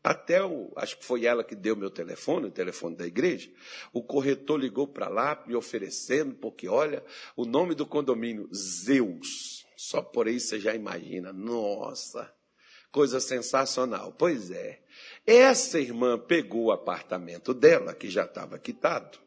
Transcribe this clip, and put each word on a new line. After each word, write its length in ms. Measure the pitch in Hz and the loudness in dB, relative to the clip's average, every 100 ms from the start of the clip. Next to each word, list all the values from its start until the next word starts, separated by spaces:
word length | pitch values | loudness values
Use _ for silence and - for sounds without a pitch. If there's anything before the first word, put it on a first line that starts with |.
Até 400 | - 143 - 175 | 0 0 2 2
o, 280 | 196 151 98 - | 2 -6 -8 -8
acho 220 | - - | -8 -8
que 80 | - | -4
foi 200 | 123 117 | 0 2
ela 180 | 120 | 2
que 100 | 113 | -2
deu 220 | 104 98 107 | -4 -2 -2
meu 160 | 98 | -4
telefone, 560 | - 85 90 - 170 110 | -8 -10 -8 -2 -2 -2
o 40 | |
telefone 440 | - 90 - 87 82 | -4 -6 -6 -10 -8
da 100 | 87 | -6
igreja, 460 | 90 175 - - - - - - | 0 0 -2 -10 -20 -18 -18 -8
o 80 | 120 | -8
corretor 560 | - 147 135 135 - 151 | -2 0 0 -2 0 0
ligou 300 | 131 104 139 | 0 -2 -4
pra 200 | - 95 | -4 -4
lá 360 | 101 135 151 - | 0 0 -2 -4
me 80 | |
oferecendo, 800 | 117 - 110 95 - - 135 143 | -4 -2 -6 -6 -8 -2 0 0
porque 340 | - 117 - 92 | -6 -12 -10 0
olha, 360 | 117 151 139 - - - - | 0 0 -4 -10 -18 -12 -6
o 100 | 120 | 0
nome 300 | 135 180 151 | 2 2 -2
do 100 | 143 | -2
condomínio, 640 | 151 131 113 117 107 - - | -2 0 0 -2 -6 -8 -10
Zeus. 1120 | - 175 104 135 107 - - - - - - - | -8 -6 2 4 4 -2 -10 -10 -10 -14 -18 -16
Só 260 | - 143 | -4 -4
por 260 | - 120 110 | -2 -2 0
aí 140 | 123 | -2
você 180 | - 110 | -4 -2
já 160 | 104 113 | -2 -2
imagina, 560 | 101 95 82 95 90 | -6 -10 -8 -10 -8
nossa, 1000 | 95 110 117 104 95 113 123 - - 110 _ _ _ _ - _ | -10 -4 -2 -2 -4 -6 -10 -10 -10 -12 _ _ _ _ -20 _
coisa 280 | 139 139 127 | 2 2 2
sensacional. 920 | - 127 113 135 131 - 127 98 101 - | -2 -4 0 0 2 0 -2 -2 -8 0
Pois 340 | 175 139 90 | 2 2 -6
é, 300 | 90 - - _ - - - - | -10 -10 -14 _ -20 -20 -6 8
essa 540 | 233 262 254 - 165 | 10 10 8 2 0
irmã 380 | 127 117 123 117 | 0 2 2 2
pegou 480 | - 170 107 113 113 | 2 0 2 0 2
o 60 | |
apartamento 840 | 95 - 90 - 92 87 87 - | 2 0 -6 -6 -8 -8 -8 -4
dela, 400 | 127 156 165 - | 8 8 8 2
que 160 | - 101 | -8 -4
já 180 | 92 85 | -2 -2
tava 320 | - - - | -6 -14 -12
quitado 580 | - - 151 143 - - | -10 -2 -2 -2 -8 -20